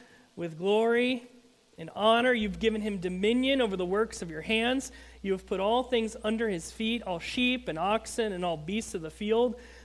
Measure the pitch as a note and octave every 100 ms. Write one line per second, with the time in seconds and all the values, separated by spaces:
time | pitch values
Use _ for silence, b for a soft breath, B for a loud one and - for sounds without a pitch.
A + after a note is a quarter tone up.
0 | B B B - E3+ D#3+ F#3 G#3+ A3+ A#3
1 | B3 B3+ A#3+ - _ _ _ - D#3+ -
2 | G#3 A#3 B3+ A#3+ G#3+ F3 A3+ A3 G#3+ G3+
3 | F3+ F3+ G3+ A#3+ C4 C4+ A#3 F#3+ F3+ G3
4 | A3+ - F3 D#3 D#3+ A3 A#3 C4 - B
5 | B B G3 F#3+ - F#3+ G3 A#3+ B3+ B3
6 | A3 G#3+ G#3+ A3 A3+ F3+ E3 - A3 A#3
7 | A3+ F3 - - B3 B3+ B3 D#3+ F3+ A3
8 | - - A3 F#3 F3+ D#3+ D#3 G#3 A3 F#3+
9 | D#3+ - G#3 A3+ B3 A#3+ B B